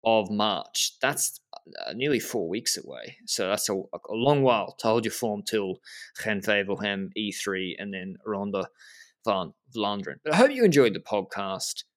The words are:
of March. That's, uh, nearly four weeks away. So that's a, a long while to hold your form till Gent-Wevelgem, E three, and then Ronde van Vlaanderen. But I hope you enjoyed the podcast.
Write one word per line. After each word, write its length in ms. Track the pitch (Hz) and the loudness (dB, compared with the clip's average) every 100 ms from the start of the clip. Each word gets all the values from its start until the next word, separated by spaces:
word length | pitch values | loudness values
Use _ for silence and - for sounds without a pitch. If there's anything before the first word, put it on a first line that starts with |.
of 260 | 113 113 98 | 4 4 2
March. 640 | 104 107 92 - - - - | 0 2 0 -4 -4 -4 0
That's, 360 | 131 240 - - _ - - - 50 | 0 0 -4 -6 _ -20 -18 -12 -10
uh, 60 | |
nearly 280 | 95 - 127 | -2 0 0
four 280 | - 117 82 | 0 -4 -2
weeks 300 | 98 - - | -4 -2 -4
away. 380 | - 64 55 - - | -6 -14 -16 -16 -8
So 220 | - 95 | -4 0
that's 200 | 107 - | 0 0
a, 60 | |
a 400 | 95 - - - | -2 -4 -12 -8
long 280 | 113 131 147 | 0 4 6
while 320 | 131 113 90 - | 6 4 0 -2
to 80 | 117 | 2
hold 180 | 113 | 2
your 80 | 113 | 2
form 300 | - 117 104 | -2 -4 -4
till 380 | - 110 95 92 - - - - | -2 -2 -2 -6 -10 -18 -18 -8
Gent-Wevelgem, 880 | 110 101 95 101 98 95 101 98 95 | -4 -2 2 0 2 -2 -2 -2 -4
E 180 | 107 104 | -4 -6
three, 440 | 98 - 95 92 - | -4 -4 -4 -4 -6
and 140 | 101 | -8
then 240 | 98 92 92 | -8 -10 -12
Ronde 420 | 107 101 101 98 90 _ - - - _ | -6 -4 -2 -4 -4 _ -20 -20 -20 _
van 280 | - 98 92 - _ 123 | -2 -2 -2 -12 _ -4
Vlaanderen. 440 | 104 104 95 - | -2 -2 -8 -8
But 120 | 151 | 0
I 20 | 165 | 6
hope 160 | 269 | 6
you 120 | 269 | 6
enjoyed 300 | 220 143 120 | 6 8 6
the 60 | 92 | 2
podcast. 840 | - 104 92 101 98 95 - - - | -2 -2 -2 -6 -6 -4 -6 -8 -14